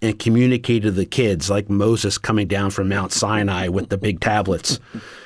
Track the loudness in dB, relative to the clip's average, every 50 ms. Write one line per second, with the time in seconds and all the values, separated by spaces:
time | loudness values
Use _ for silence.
0 | -2 -2 -2 0 0 2 4 4 4 4 2 2 0 0 0 2 2 0 0 0
1 | -2 -2 0 0 2 2 2 0 0 0 -2 -2 0 0 0 2 4 2 2 2
2 | 0 -2 -2 -2 -2 0 0 0 2 0 0 0 0 -2 -2 0 0 0 0 -2
3 | -2 -2 -2 -2 0 0 0 2 0 0 0 0 -2 0 -2 -2 -2 -2 -4 -2
4 | -2 -2 -2 -2 0 0 0 0 2 0 -2 -2 -2 -4 -4 -4 -6 -12 -16 -16
5 | -16 -16 -20 -20 -20